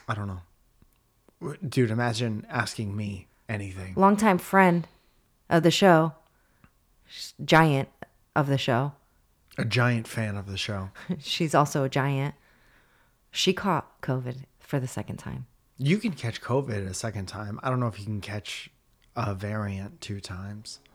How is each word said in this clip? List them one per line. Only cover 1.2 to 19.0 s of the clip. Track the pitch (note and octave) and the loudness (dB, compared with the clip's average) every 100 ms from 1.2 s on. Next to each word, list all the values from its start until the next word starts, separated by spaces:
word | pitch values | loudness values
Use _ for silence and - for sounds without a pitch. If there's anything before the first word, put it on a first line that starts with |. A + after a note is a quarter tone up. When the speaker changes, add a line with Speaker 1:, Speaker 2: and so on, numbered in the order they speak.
| _ - | _ -12
Speaker 1:
W-, | E3 D3+ B2+ | -10 -8 -4
dude, | C3 A#2+ | 0 2
imagine | A2 A#2+ A2 A#2+ G#2+ - | 2 0 0 -2 -4 -6
asking | C3 G#2 - G#2 G2+ | -4 -4 -4 -6 -4
me | G#2 F#2+ - _ - | -6 -8 -14 _ -8
anything. | G#2 G2+ F#2 F#2 F#2 | -6 -6 -10 -6 4
Speaker 2:
Longtime | G3 G#3 A3 F3+ | 4 6 4 2
friend | - G3 F#3 E3+ E3 _ _ _ _ _ - | 4 6 6 4 -2 _ _ _ _ _ 0
of | E3+ | 4
the | E3+ | 4
show, | - G3 D#3+ D#3+ - _ _ _ _ _ _ _ _ _ | 6 8 8 6 -2 _ _ _ _ _ _ _ _ _
s-, | - - - | -16 -16 -8
giant | C#3+ D#3+ D#3+ C3+ C3 - - _ _ | 4 6 6 4 -2 -10 -20 _ _
of | - C#3+ | 0 2
the | C3+ | 2
show. | - A#2+ C#3 - _ _ _ _ _ - | 2 2 0 -6 _ _ _ _ _ -6
Speaker 1:
A | A2+ | 0
giant | A#2 B2 A#2 A2+ | 2 4 2 -2
fan | - A2 G2+ | -4 -4 -4
of | G2 | -6
the | F#2+ | -6
show. | - G2+ F#2+ - - | -4 -4 -6 -12 -10
Speaker 2:
<laughs> | E3+ | -8
She's | - - D#3+ D#3 | -6 -2 2 4
also | D3 D3+ | 4 2
a | C3+ | 0
giant. | C#3 C#3 C#3 C#3+ - _ _ _ _ _ _ _ _ _ | 0 0 0 -4 -6 _ _ _ _ _ _ _ _ _
She | - F#3+ | -2 0
caught | F#3+ G3+ D#3 - - | 0 0 0 -2 -10
covid | - C3 B2 B2+ C3+ _ | -4 -4 -4 -10 -14 _
for | - C#3+ | -4 -4
the | B2+ | -4
second | - - - | -8 -10 -10
time. | - C2 B2 _ _ - | -10 -10 -12 _ _ -4
Speaker 1:
You | C3+ G#3 | 0 2
can | A3+ | 0
catch | D3+ A#2 - | -4 -6 -6
covid | - C3 B2+ G#2 F#2+ | -2 -2 0 -4 -4
a | |
second | F#2+ A2+ G2+ F#2 | -6 -6 -6 -8
time. | G2+ G#2 A2 | -10 -10 -6
I | C3 | -2
don't | B2+ | 0
know | A#2+ | 0
if | G2 | -2
you | G2+ | -6
can | G#2 | -6
catch | G2 G#2+ - - - _ _ _ | -6 -8 -8 -12 -14 _ _ _